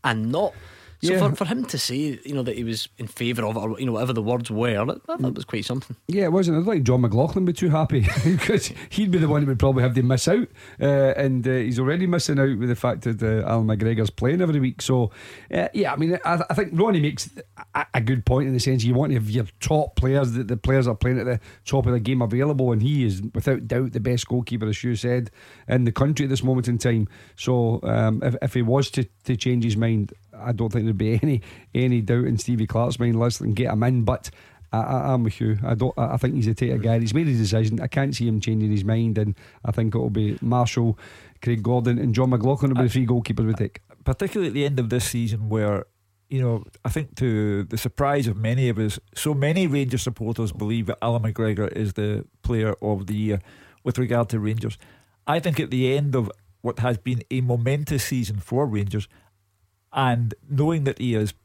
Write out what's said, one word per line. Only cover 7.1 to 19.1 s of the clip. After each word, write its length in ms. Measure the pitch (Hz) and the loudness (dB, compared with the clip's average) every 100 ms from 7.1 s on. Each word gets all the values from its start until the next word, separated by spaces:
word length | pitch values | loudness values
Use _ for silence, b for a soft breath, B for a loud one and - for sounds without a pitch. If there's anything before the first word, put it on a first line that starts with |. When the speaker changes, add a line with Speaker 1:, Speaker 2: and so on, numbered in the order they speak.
| 107 156 196 185 | 2 2 2 0
Speaker 2:
would 80 | |
be 40 | 170 | 2
too 120 | 180 | 2
happy 300 | 156 156 139 | 2 2 2
<laughs> 240 | 98 - | 2 2
because 460 | 156 180 - 208 - B B | 2 2 2 0 0 B B
he'd 200 | - 208 | -2 2
be 60 | 180 | 4
the 100 | 156 | 4
one 140 | 147 | 2
that 60 | 143 | 2
would 120 | 123 | 4
probably 240 | 139 131 | 4 4
have 120 | 123 | 2
to 80 | 123 | 4
miss 260 | 123 131 - | 2 2 4
out, 180 | 208 240 B B B | 2 0 B B B
uh, 60 | 139 139 135 - | 2 4 4 2
and, 320 | 139 127 120 | 0 0 0
uh, 40 | |
he's 260 | 127 113 123 | 0 0 0
already 280 | 131 170 185 | 0 0 2
missing 320 | 170 - 143 | 0 2 2
out 200 | 135 113 | 2 2
with 100 | 120 | 0
the 80 | 120 | 0
fact 280 | 123 113 | 0 0
that, 180 | 120 110 | -2 -2
uh, 260 | 110 110 - | 0 0 2
Alan 180 | 117 110 | 0 2
McGregor's 440 | 107 110 113 107 | 2 0 0 0
playing 320 | - 120 170 | 0 0 2
every 180 | 180 147 | 2 2
week. 220 | 127 - | 0 -2
So, 280 | - 127 117 B B B B | 0 2 2 B B B B
uh, 140 | - - | -4 -2
yeah, 220 | - 165 | -2 -2
I 20 | 135 | 0
mean, 220 | 160 175 | 0 0
I, 200 | 165 170 170 | 0 -2 0
I 20 | |
think 200 | 151 185 165 | -2 0 2
Ronnie 220 | 220 185 | 2 2
makes 300 | 147 135 - - - - - | 0 -2 -12 -14 -20 -20 -8
a, 120 | - 147 | -6 -2
a 60 | 131 | -2
good 240 | 113 131 - | 0 0 2
point 220 | 127 135 | 2 2
in 40 | |
the 80 | 127 | 0
sense 240 | 135 131 | 0 0
you 80 | 113 | 2
want 200 | 123 151 | 2 2